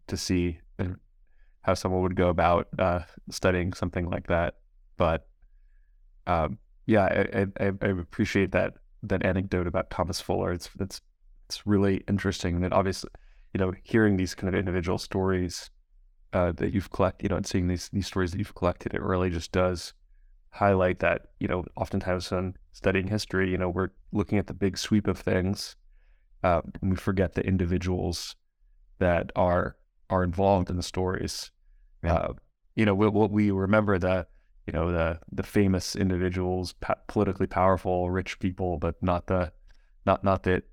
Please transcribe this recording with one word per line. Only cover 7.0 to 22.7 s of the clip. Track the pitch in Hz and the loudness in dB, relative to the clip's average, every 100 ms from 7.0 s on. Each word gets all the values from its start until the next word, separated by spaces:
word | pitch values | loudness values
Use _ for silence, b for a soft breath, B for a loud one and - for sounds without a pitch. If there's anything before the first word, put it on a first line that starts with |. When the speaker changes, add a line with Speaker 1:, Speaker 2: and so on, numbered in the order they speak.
Speaker 1:
I, | 92 85 98 104 | 4 2 0 0
I, | 101 - 98 | -2 0 -2
I, | 98 | 0
I | 107 | -2
appreciate | 92 87 - 104 101 92 | -2 -4 -4 0 2 2
that, | 92 92 - _ - | 0 -2 -6 _ -16
that | 101 95 | -4 -2
anecdote | 95 92 92 92 87 | 0 0 0 -2 0
about | 82 - | -2 -4
Thomas | - 85 85 | -4 -4 -4
Fuller. | - 95 92 | -4 -2 -2
It's, | 87 - - | -4 -8 -8
it's, | 95 - _ _ - - - | -8 -8 _ _ -20 -20 -16
it's | - 104 | -10 2
really | 104 101 95 - | 4 4 0 -2
interesting. | 101 101 95 90 87 | -2 -2 -2 -2 -2
And | 90 | 0
obviously, | 92 95 95 - b b b b | 2 0 -4 -10 b b b b
you | 98 | -2
know, | 95 95 | -2 -2
hearing | - 113 107 95 | 0 4 4 4
these | 92 | 0
kind | - 95 | -2 -2
of | 95 | 0
individual | 95 90 87 90 | 0 -2 -2 -4
stories, | - 98 95 92 90 - - _ _ _ _ _ - | -4 -2 0 0 -2 -6 -14 _ _ _ _ _ -6
uh, | 95 90 | -2 0
that | 82 - | -2 -2
you've | 101 - | -2 -4
collected, | - 90 - | 0 0 0
you | 92 | -4
know, | 90 | -4
and | 101 | -2
seeing | 98 90 | -2 0
these, | 90 - | -2 -4
these | 101 92 | -6 -2
stories | 95 90 | -2 -2
that | 95 | -2
you've | 98 | -8
collected, | - 87 - - | -2 -2 -2 -6
it | - | -4
really | - 92 92 | -2 0 0
just | 85 - | -2 -2
does | 92 90 90 - - _ - - - _ | 0 0 0 -8 -18 _ -20 -20 -20 _
highlight | - 101 95 90 90 | 0 4 4 2 2
that, | 87 85 - - | 0 0 -6 -8
you | - | -2
know, | 90 - - | -2 -4 -8
oftentimes | - 98 92 90 - | -4 -4 -2 -4 -2
when | 92 92 - - | -2 -4 -8 -18